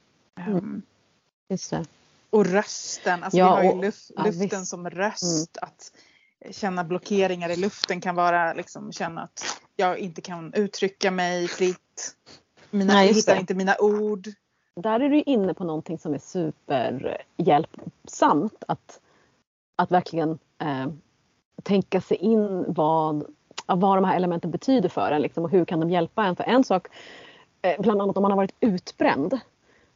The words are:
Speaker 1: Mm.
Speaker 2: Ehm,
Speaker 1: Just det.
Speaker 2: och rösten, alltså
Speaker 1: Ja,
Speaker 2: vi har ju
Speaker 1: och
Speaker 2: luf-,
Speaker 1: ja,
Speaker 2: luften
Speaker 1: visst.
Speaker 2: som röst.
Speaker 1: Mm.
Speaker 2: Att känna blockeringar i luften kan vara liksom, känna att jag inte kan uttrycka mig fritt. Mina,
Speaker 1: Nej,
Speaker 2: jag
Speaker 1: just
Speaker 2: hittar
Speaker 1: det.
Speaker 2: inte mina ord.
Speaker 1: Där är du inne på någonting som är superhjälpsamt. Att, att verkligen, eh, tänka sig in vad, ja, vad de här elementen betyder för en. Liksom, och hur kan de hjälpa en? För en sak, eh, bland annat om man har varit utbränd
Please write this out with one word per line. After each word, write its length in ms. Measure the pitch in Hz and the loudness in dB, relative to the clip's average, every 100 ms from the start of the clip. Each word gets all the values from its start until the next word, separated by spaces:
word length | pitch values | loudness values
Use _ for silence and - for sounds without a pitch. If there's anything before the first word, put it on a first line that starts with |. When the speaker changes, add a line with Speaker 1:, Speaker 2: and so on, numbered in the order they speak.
| _ _ _ - | _ _ _ -12
Speaker 1:
Mm. 220 | 180 185 | -4 -4
Speaker 2:
Ehm, 240 | 190 - - _ _ _ _ _ - | -4 -8 -12 _ _ _ _ _ -8
Speaker 1:
Just 200 | 190 - | -8 -6
det. 140 | 165 165 _ _ _ _ | -6 -8 _ _ _ _
Speaker 2:
och 160 | 220 180 | 2 4
rösten, 800 | 190 - - - - 196 175 | 2 -2 -6 -12 -6 -2 -2
alltså 140 | 147 175 | 0 4
Speaker 1:
Ja, 80 | 185 | 6
Speaker 2:
vi 60 | 180 | 6
har 80 | |
ju 60 | 185 | 4
Speaker 1:
och 140 | 185 | 2
Speaker 2:
luf-, 280 | 196 - - - | -2 -4 -12 -4
Speaker 1:
ja, 80 | |
Speaker 2:
luften 260 | 214 170 196 196 | -2 -2 -4 -4
Speaker 1:
visst. 80 | 185 | -8
Speaker 2:
som 220 | 175 175 | -10 -10
röst. 340 | 165 208 214 175 160 165 - | -4 -4 -4 -4 -2 -4 -10
Speaker 1:
Mm. 100 | - | -16
Speaker 2:
Att 200 | - - _ _ _ _ _ - 196 | -16 -20 _ _ _ _ _ -18 -8
känna 280 | 202 180 | -6 -4
blockeringar 640 | 165 180 - 202 190 180 170 | -4 -6 -2 0 2 0 -4
i 60 | 175 | -2
luften 460 | 196 - - 185 | -4 -4 -6 -4
kan 140 | 185 175 | -4 0
vara 380 | 175 175 165 | 2 2 0
liksom, 380 | 143 - 156 139 | -4 -10 -12 -12
känna 300 | - 175 165 | -8 -8 -8
att 400 | - - - - _ - | -12 -12 -10 -10 _ -2
jag 220 | 185 175 | 0 0
inte 240 | 196 160 | -6 -10
kan 320 | 180 170 160 | -12 -12 -6
uttrycka 580 | 214 202 - 196 - 196 | -2 -2 0 -4 0 -2
mig 360 | 185 175 180 175 | 0 0 -2 -4
fritt. 680 | - 185 180 _ - - - _ - _ _ - | 0 -2 -2 _ -14 -14 -14 _ -20 _ _ -6
Mina, 220 | 202 196 | 0 4
Speaker 1:
Nej, 140 | 202 196 | 6 8
Speaker 2:
jag 80 | 220 | 6
Speaker 1:
just 120 | 214 | 4
Speaker 2:
hittar 60 | 190 | 2
Speaker 1:
det. 40 | |
Speaker 2:
inte 140 | 185 | 2
mina 220 | 190 190 208 | -2 0 2
ord. 480 | 208 208 214 208 208 208 _ _ _ - | 2 2 0 -4 -8 -18 _ _ _ -8
Speaker 1:
Där 240 | 220 220 | -2 0
är 100 | 277 | 2
du 120 | 294 | 2
inne 320 | 277 247 190 | 2 2 0
på 100 | 156 | -2
någonting 360 | 180 156 - 165 | -4 -6 -6 -8
som 140 | 170 | -6
är 60 | 147 - 185 156 - - 135 120 123 - - - - | -6 -6 -4 -4 -6 -4 -2 0 -2 -6 -8 -10 -2
superhjälpsamt. 1300 | 175 - - - - - - - 294 156 214 - - | 2 4 2 -8 -18 -18 -12 0 2 2 0 -6 -6
Att, 320 | 156 _ - _ _ _ _ _ _ _ - | -6 _ -20 _ _ _ _ _ _ _ -4
att 160 | 180 | 2
verkligen, 480 | 180 - 165 156 160 _ - | 2 2 -2 -2 -4 _ -10
eh, 260 | 156 135 131 156 _ _ _ _ _ - | -6 -4 -6 -10 _ _ _ _ _ -12
tänka 380 | - 196 - 185 | 0 0 2 -2
sig 160 | - - | -2 0
in 480 | 208 220 208 185 - | 2 2 2 -2 -4
vad, 580 | 170 156 160 156 151 - - _ - - | 0 2 2 2 -2 -6 -14 _ -12 -2
ja, 80 | 185 | 2
vad 220 | 196 190 | 4 4
de 60 | |
här 120 | 190 160 | 4 2
elementen 360 | 180 170 165 | 0 -2 -4
betyder 380 | 170 - 262 175 | -4 2 2 2
för 220 | 185 185 | 0 0
en. 100 | 151 | 0
Liksom, 220 | 123 - | 0 -2
och 60 | 165 | 0
hur 140 | 185 165 | 2 2
kan 140 | 170 | 0
de 100 | 165 | 0
hjälpa 360 | 180 165 - 202 | 0 0 0 -2
en? 100 | 175 | 0
För 80 | |
en 200 | - 247 | 2 2
sak, 240 | 262 185 - - - - - - _ _ | 4 0 -2 -18 -20 -20 -20 -20 _ _
eh, 200 | 185 165 | -2 0
bland 200 | 202 202 | 2 2
annat 160 | 202 190 | 2 2
om 40 | |
man 100 | 202 | 2
har 60 | 196 | 2
varit 180 | 196 - | 0 0
utbränd 800 | 254 180 - - 311 135 160 262 - _ _ _ _ | 0 0 -4 0 0 2 0 -4 -8 _ _ _ _